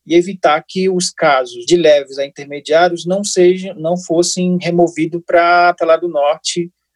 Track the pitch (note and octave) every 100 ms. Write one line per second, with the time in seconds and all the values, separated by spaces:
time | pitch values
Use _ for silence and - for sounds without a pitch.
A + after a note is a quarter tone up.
0 | - E3 F3 F#3+ D#3+ D3+ - F#3 F#3 F#3
1 | F3 - D#3+ C3+ B2+ - - F3 D#3 D3
2 | C3+ C3+ C#3 D3 C#3+ D3 C#3+ D3+ F3+ F3
3 | D#3+ F#3+ G3+ - F3 F#3 F#3+ E3 D#3 F3+
4 | - E3 F3 - F3+ F3+ E3+ E3+ E3+ D#3+
5 | E3 E3+ - F3+ E3+ F3 F3 F3 E3 D#3+
6 | F3 D3+ C#3+ D#3+ - F3 F3 _ _